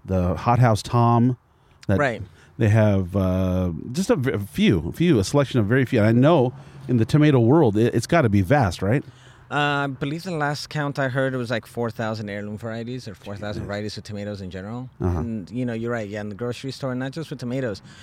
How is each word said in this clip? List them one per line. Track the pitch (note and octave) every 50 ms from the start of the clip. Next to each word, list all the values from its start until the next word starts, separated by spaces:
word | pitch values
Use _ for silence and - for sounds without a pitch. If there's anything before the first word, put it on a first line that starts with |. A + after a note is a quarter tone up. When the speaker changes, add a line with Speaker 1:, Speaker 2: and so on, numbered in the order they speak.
| -
Speaker 1:
the | - F#2 F#2 F2+ F2+ E2
Hot | - - A#2+ A#2+ A#2+
House | B2+ A#2 A2 -
Tom. | - - - A#2+ A#2 A#2 A#2 A#2 A#2 B2+ B2+ - _ _ _ _ _ _ _ _ - -
That | G2 F#2+
Speaker 2:
Right. | D3 B2+ A2 G2 G2+ - - - - _ _
Speaker 1:
They | - A#2 G2+
have, | G#2+ A2+ G#2+ G#2+ G2 G2 F#2+ F2 F#2+
uh, | G2 F#2 F#2 F#2 F#2 F#2+ F#2 F2+ F#2 F#2 F2+ E2 - - -
just | B2+ E3+ G3 -
a | A#3+
v-, | D#3 A#2+ C3+
a | - G2+
few, | G2+ - - F#3 G#3+ G3 G#2+ D#2+ D2 -
a |
few, | - - E3 F3+ C#3+ G#2
a | F#2+
selection | - - C#3+ C#3 - - A#2
of | G2+
very | F#2+ B2 C#3 B2+
few. | - C3 A2
And | G2+ A2+
I |
know | A#2+ B2 C3 D#3 F3 C#3+ A#2+ B2+ - - - - - - - -
in | B2+
the | A2+ A2+
tomato | - - D3+ D3+ D3+ C3+ B2
world, | A2+ A2+ D3 E3+ D3 A2 G2
it, | G#2+ A#2 A#2+ -
it's | A2 - -
gotta | E3+ E3+ C3+ G#2+
be | G2+ G2+
vast, | F#2 F2 C#3 D3 A#2 F#2+ - -
right? | F#2+ G2+ B2 D3 - - - - - - - - - -
Speaker 2:
Uh, | C3
I | C#3+ D3 D3 C#3+ C#3+ C#3+
believe | C#3 C3 - D3+ C#3 D#3 E3+ E3+
the | F#3+
last | E3+ D3+ D3 C#3+ D3 - - -
count | - D#3 D3 C#3+ C3 D3
I | C3+ B2+
heard, | B2 C#3 C3+ C3+
it | C3 B2+
was, | A#2+ A2+
like, | B2 A2 -
four | - - A#2+ A#2+ A2+
thousand | - - A2+ A2 A2 G#2+ G#2+ G#2
heirloom | G2+ G#2 G#2 G#2 G#2+ G2+
varieties | A#2+ A2+ A2+ A#2 A2+ A#2+ B2+ B2+ - A2
or | F2+
four | - - G2 G2+
thousand | G2+ G#2 G#2 G#2 G#2+
Speaker 1:
Jeez. | G#2+
Speaker 2:
varieties | F#2+ G2+ G#2 G#2+ G#2 -
of | G#2 -
tomatoes | - G#2 G2+ G2+ G#2 G#2 G2
in | F#2+ F2+
general. | E2+ F#2 F#2 G#2+ A#2 B2 C3 B2 - -
Speaker 1:
Uh-huh. | A2 F2+ F2 E2
Speaker 2:
And, | D#2 A#2 A2+ G#2+ F2 -
you | G2+ B2+ B2+
know, | A#2+
you're | A2+ A2+ A2+ A#2+
right. | A#2+ A2+ G#2+
Yeah, | G2 G#2+ G#2
in | G#2 G#2
the | G2+
grocery | F#2 A#2+ B2 A#2 - - C3+
store, | - - C#3 C3 B2+
not | B2+ C3 C3+
just | C3 E3 D3 -
with | D3 B2
tomatoes, | B2+ A#2+ B2 C3+ C3 A2+ G2 - - - - -